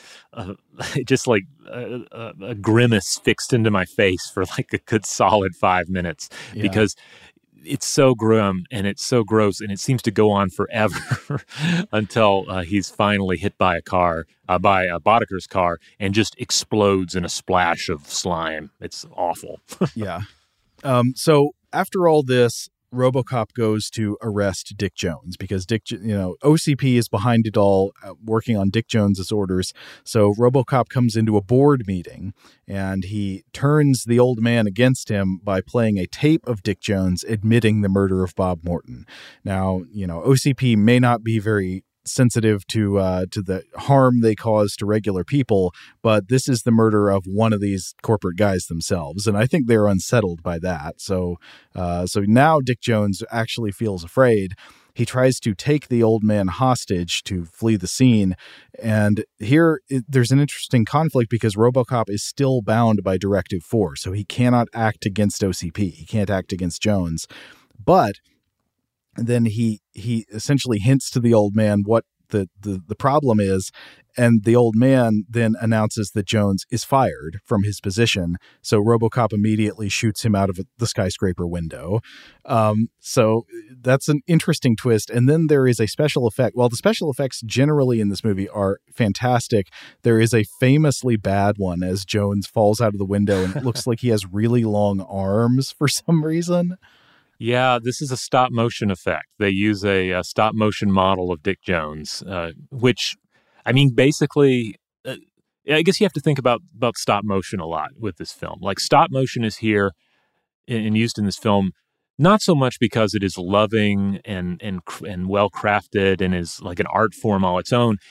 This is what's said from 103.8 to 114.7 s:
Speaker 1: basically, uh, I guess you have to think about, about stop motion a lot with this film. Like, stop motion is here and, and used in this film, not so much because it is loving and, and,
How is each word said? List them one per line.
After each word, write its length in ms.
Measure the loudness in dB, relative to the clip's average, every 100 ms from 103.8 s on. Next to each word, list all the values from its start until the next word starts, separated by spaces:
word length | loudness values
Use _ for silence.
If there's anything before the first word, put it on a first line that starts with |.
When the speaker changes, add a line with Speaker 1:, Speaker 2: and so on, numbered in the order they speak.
| 4
Speaker 1:
basically, 800 | 4 2 2 -2 2 2 2 -2 -10 _ _ -14
uh, 100 | -14 _ _ _ _ -2
I 140 | 0
guess 180 | 2 2
you 60 |
have 80 | 0
to 80 | 0
think 180 | -2 0
about, 220 | 0 0 -4 -6
about 220 | -4 -2
stop 260 | -2 -2
motion 340 | 0 -4 -4 -8
a 80 | -6
lot 260 | -8 -8 -10
with 200 | -10 -10
this 140 | -14
film. 260 | -14 -14 -10
Like, 180 | -8 -6
stop 320 | 2 4 4
motion 320 | 0 -4 -2
is 140 | -4 -2
here 360 | 0 2 0 -2 _ _ _ _ _ _ -8
and, 200 | -6 0
and 100 | 0
used 200 | 0 -2
in 60 |
this 140 | -4 -2
film, 340 | 0 2 0 -4 _ _ _ 0
not 240 | 4 4
so 120 | 4
much 240 | 2 0 0
because 360 | -2 0 0
it 80 | 0
is 160 | -4 -4
loving 800 | 0 2 2 2 0 0 -2 -4 -8
and, 340 | -8 -6 -8
and, 220 | -10